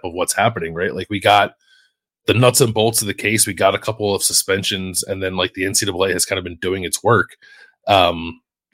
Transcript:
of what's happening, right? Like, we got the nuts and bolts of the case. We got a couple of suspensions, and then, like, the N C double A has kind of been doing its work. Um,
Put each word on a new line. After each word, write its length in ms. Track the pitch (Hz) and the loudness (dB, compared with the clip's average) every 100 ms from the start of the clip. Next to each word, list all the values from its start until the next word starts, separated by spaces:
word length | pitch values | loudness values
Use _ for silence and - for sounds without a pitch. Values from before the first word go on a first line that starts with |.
| 90 | -4
of 80 | |
what's 200 | 85 87 | -4 -2
happening, 400 | - 110 110 82 | 0 0 0 -6
right? 220 | 82 95 95 | -4 -4 -4
Like, 140 | 92 | -6
we 100 | 101 | -2
got 360 | 101 104 101 - _ _ _ _ _ _ - | 4 4 4 -2 _ _ _ _ _ _ 0
the 80 | |
nuts 280 | 107 123 123 | 4 4 4
and 120 | 120 | 2
bolts 280 | 110 110 113 | 2 0 0
of 60 | 104 | -4
the 60 | |
case. 320 | 95 104 110 - | -4 -2 0 0
We 80 | |
got 220 | 90 95 98 | 2 2 2
a 40 | |
couple 360 | - 107 104 98 | -2 -4 -2 -2
of 80 | |
suspensions, 800 | - - - 95 92 98 92 87 | 0 -2 0 -2 -2 -4 -6 -6
and 180 | - 98 | -6 -4
then, 140 | 95 92 | -4 -2
like, 200 | 92 - | -2 -2
the 100 | 95 | -2
N 100 | 98 | -2
C 100 | 98 | -2
double 200 | 90 95 | 0 0
A 80 | |
has 120 | 90 - | 0 -2
kind 120 | 95 | -4
of 80 | 90 | -6
been 100 | 85 | -6
doing 300 | 90 95 87 | -4 -4 -4
its 180 | - | -2
work. 320 | 101 113 - - - - - _ - | 2 2 2 -6 -20 -20 -20 _ 2
Um, 540 | 101 87 85 82 80 _ _ _ | 4 4 0 -6 -12 _ _ _